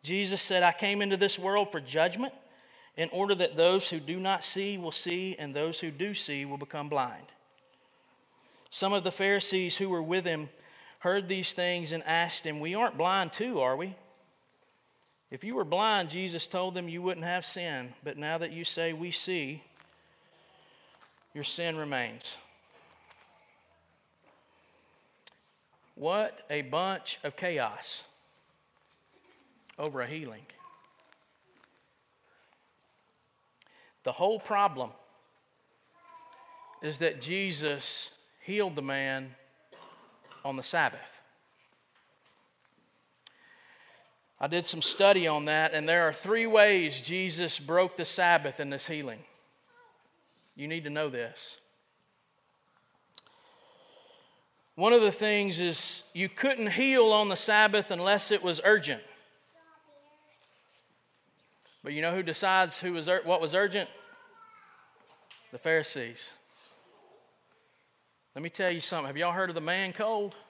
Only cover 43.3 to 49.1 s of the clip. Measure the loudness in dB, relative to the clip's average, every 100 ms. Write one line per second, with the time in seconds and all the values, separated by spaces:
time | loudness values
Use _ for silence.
43.3 | _ _ -20 -20 -20 -20 -20 _ _ _
44.3 | _ -2 0 -2 -2 -2 4 6 6 4
45.3 | 0 0 2 2 2 2 4 4 0 0
46.3 | 0 6 8 8 8 2 -4 -4 -4 -4
47.3 | -2 -4 -4 0 2 2 -2 -6 2 4
48.3 | 4 2 -6 -8 -6 -6 -6 -8